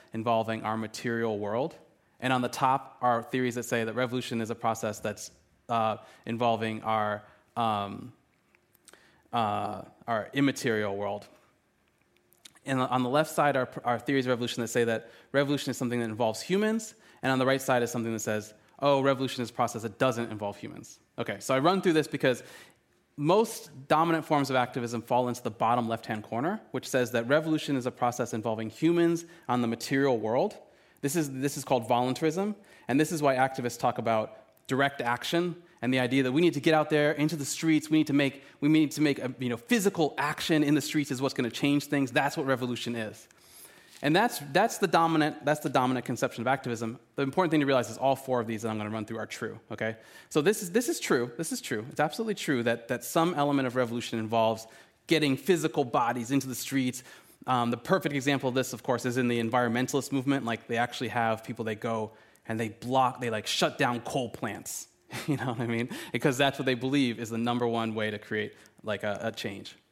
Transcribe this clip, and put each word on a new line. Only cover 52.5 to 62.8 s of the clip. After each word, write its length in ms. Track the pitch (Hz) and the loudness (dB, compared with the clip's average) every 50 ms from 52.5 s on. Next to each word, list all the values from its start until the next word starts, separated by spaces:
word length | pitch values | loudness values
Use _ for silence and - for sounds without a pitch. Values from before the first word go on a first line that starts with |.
| 147 123 117 | 0 2 2
that, 240 | 120 117 117 - - | 2 0 0 -2 -4
that 160 | 127 117 - | -6 -6 -4
some 320 | - - 170 165 175 180 | -2 2 2 2 2 2
element 320 | 147 143 147 143 139 135 127 | 2 2 2 2 2 0 0
of 80 | 117 | 0
revolution 420 | 127 127 113 117 120 110 - - 113 | 0 0 0 -2 -4 -6 -4 -4 -4
involves 480 | 110 107 110 117 113 110 113 107 - - - - - _ _ _ _ | -4 0 2 4 4 4 2 0 -4 -12 -20 -20 -20 _ _ _ _
getting 320 | - 165 156 151 143 135 131 | 2 2 4 4 4 2 2
physical 460 | - - 185 165 147 156 - - 139 | 2 2 2 4 2 0 0 0 -2
bodies 460 | 120 117 147 123 117 120 123 117 110 | 0 0 0 2 0 0 -2 -2 0
into 160 | 135 139 127 131 | 0 0 0 -2
the 80 | 123 | -6
streets. 480 | - - - - 139 131 127 123 - - - - - - - - - - | -8 -6 -4 -2 -2 -2 -2 -4 -6 -10 -18 -20 -20 -20 -20 -20 -10 -4
Um, 240 | - 127 123 120 120 | 0 0 2 2 0
the 80 | 120 117 | 0 -2
perfect 380 | - - 185 190 - 165 143 | 0 2 2 2 2 0 -2
example 340 | 139 123 139 143 131 135 131 | -2 0 0 0 0 0 0
of 60 | 123 | 0
this, 180 | 135 127 - - | 0 0 -2 -4
of 80 | 113 | -6
course, 240 | - - 127 117 - | -2 -2 -2 0 0
is 120 | 127 120 131 | 0 0 2
in 100 | 127 120 | 2 2
the 120 | 120 117 | 2 0
environmentalist 720 | 117 113 120 123 123 117 113 123 127 127 - 143 127 - | 0 2 2 2 2 2 2 0 0 0 0 -2 -2 -2
movement. 320 | 135 139 123 139 139 139 120 | -4 -2 0 0 0 0 0
Like, 240 | 117 113 110 - - | -2 -4 -4 -4 -4
they 100 | 120 117 | -2 0
actually 320 | 120 120 - - 131 113 | 0 -2 -2 -4 -6 -4
have 340 | 107 123 113 113 110 107 - | -2 0 0 0 0 -2 -4
people, 200 | - 120 - 117 | -8 -8 -6 -6
they 120 | 110 110 | -6 -6
go 360 | 104 - 120 113 113 107 104 - - - - _ _ _ - | -4 -4 -4 -4 -4 -4 -6 -8 -14 -20 -20 _ _ _ -6
and 120 | 113 110 | -4 -4
they 100 | 117 110 | -4 -4
block, 520 | 104 - | -6 -8